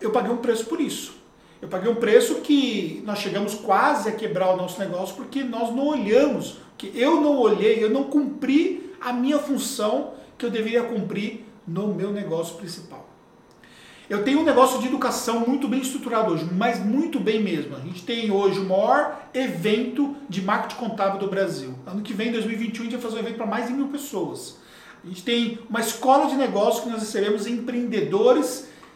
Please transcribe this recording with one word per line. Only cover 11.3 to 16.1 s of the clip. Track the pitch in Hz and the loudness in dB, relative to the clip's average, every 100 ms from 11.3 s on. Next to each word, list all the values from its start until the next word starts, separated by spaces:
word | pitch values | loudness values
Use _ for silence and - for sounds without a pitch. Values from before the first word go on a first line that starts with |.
| - - - - | -8 -16 -16 -8
no | 175 208 | -4 -2
meu | 175 196 | -2 -2
negócio | 202 170 175 160 - | -4 -4 -4 -4 -8
principal. | 175 - - 131 - - _ _ _ - - - - - - | -12 -12 -14 -18 -20 -20 _ _ _ -20 -20 -20 -20 -20 -6
Eu | 202 | -2
tenho | 226 294 | 2 4
um | |
negócio | 320 247 254 247 | 4 6 6 4
de | 254 | -2
educação | - 247 220 233 233 | 0 0 -2 -2 0
muito | 240 285 277 | 2 0 0
bem | 262 | -2
estruturado | - - 240 | -2 -6 -2